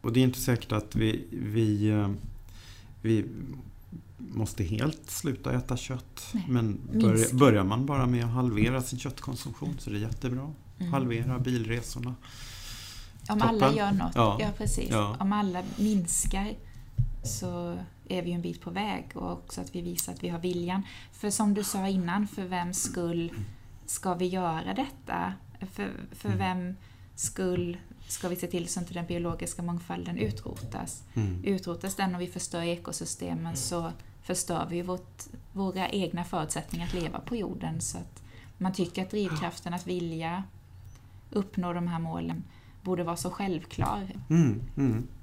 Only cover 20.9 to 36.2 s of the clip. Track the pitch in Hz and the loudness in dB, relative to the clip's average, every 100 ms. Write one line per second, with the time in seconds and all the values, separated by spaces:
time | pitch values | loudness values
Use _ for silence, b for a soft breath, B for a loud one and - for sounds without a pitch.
20.9 | B B - 208 202 214 202 202 202 190 | B B -4 -2 2 4 4 2 0 2
21.9 | 190 170 190 208 - 185 180 175 180 - | 2 2 2 0 -2 -2 -2 0 -2 0
22.9 | 180 170 170 170 - B B B - - | 0 2 2 0 -4 B B B -16 -8
23.9 | - 190 175 180 185 175 160 175 196 277 | -2 0 2 2 2 0 0 -2 -2 -2
24.9 | - - 175 180 190 - - 185 - 202 | -6 -4 -2 -2 -4 -12 -12 -10 -6 -6
25.9 | - - - 208 190 190 185 180 190 B | -6 -12 -6 0 2 2 0 -2 -6 B
26.9 | B B - - - 185 180 175 180 - | B B -6 -4 0 0 2 0 -4 -12
27.9 | - - - 180 180 175 175 170 - 170 | -18 -10 -4 -4 -2 -2 -2 -2 -4 -4
28.9 | 175 170 175 170 165 170 - 175 170 - | -6 -4 -2 -2 -2 -6 -4 -4 -4 -4
29.9 | 175 175 170 - - - - - - - | -6 -4 -2 -2 -2 -8 -8 -8 -6 -6
30.9 | - - 117 104 90 196 190 180 175 190 | -10 -6 0 0 0 0 0 0 -4 -4
31.9 | 190 190 180 175 175 - 170 170 170 - | 0 0 0 -4 -4 -4 -2 0 -2 -4
32.9 | - 165 - 175 165 165 165 - 175 165 | -6 -6 -4 -4 -2 -2 -2 -2 -2 -2
33.9 | 165 B B - 180 - 165 170 170 180 | -6 B B -4 -2 0 0 0 -2 -2
34.9 | 180 - - - - - 190 196 190 180 | -4 -6 -14 -14 -14 -10 -2 0 0 0
35.9 | 196 180 165 | 2 0 0